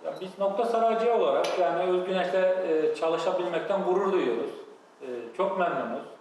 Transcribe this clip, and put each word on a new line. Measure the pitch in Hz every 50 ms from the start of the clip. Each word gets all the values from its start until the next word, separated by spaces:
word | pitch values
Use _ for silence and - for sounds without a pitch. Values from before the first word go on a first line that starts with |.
| -
Ya | 160 - -
biz | 185 185 - -
Nokta | 196 196 202 247 233
Saraycı | 226 226 226 226 226 220 226 226 240 233
olarak | 208 180 147 135 147 - - - 180
yani | 180 170 - 170 180 185
Özgüneş'le, | 180 180 180 190 185 185 180 - 185
e, | 190 185 185 185 185 185 165 160 156 156 156 - -
çalışabilmekten | 165 165 170 165 - 190 175 175 180 180 - - - - 202 196 185
gurur | 180 180 190 196 190
duyuyoruz. | 196 175 143 127 113 - - - - - - - - - - - - _
E, | 139 131 123 120 113 113 -
çok | - 185 196 190 185
memnunuz. | 175 170 - 135 123 113 123 - - - - -